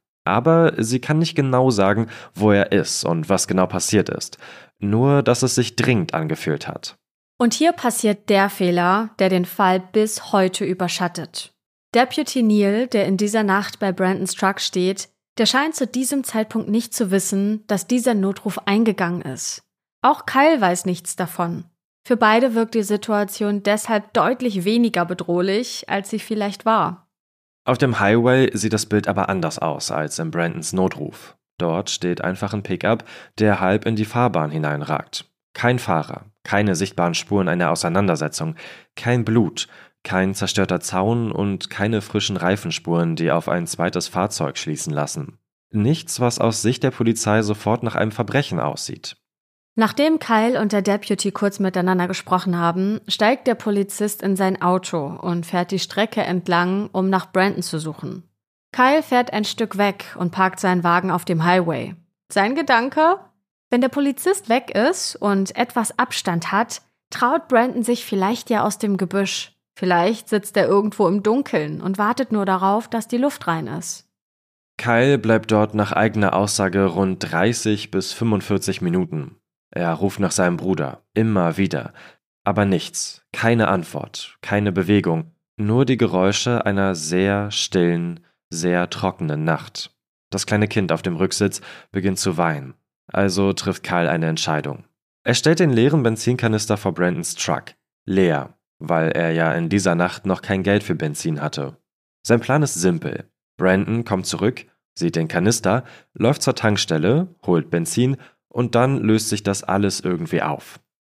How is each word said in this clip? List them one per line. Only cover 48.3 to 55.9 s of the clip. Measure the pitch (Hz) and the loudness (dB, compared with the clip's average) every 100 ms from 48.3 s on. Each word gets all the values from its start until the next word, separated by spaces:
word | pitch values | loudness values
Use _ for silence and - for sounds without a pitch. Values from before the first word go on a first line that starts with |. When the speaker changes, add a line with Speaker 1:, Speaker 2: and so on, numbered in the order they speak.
| 135 139 85 | -2 -2 -2
Speaker 1:
aussieht. | 67 - - - - - _ _ _ _ _ - | -4 -6 -10 -12 -14 -18 _ _ _ _ _ -2
Speaker 2:
Nachdem | 220 - 311 320 | 0 2 2 2
Kyle | - 220 233 247 | 2 2 2 0
und | 214 | 0
der | 208 | 0
Deputy | 196 202 - 196 202 | 0 0 -2 -2 -2
kurz | - 202 196 | 0 -2 0
miteinander | 190 185 185 185 180 | -2 0 0 0 0
gesprochen | 185 - 185 185 175 | -4 -2 -2 0 0
haben, | 170 180 196 214 - | 0 0 -2 -4 -4
steigt | - 214 262 254 | 0 2 2 0
der | 226 | -2
Polizist | 214 202 196 - 208 208 | 0 -2 -2 -2 -4 -2
in | 196 190 | -2 0
sein | 190 185 | 0 0
Auto | 180 185 - 165 143 | 0 0 -2 -6 -6
und | - 180 170 165 | -6 -4 -4 -2
fährt | 180 175 | -2 -2
die | 190 | -4
Strecke | - | -4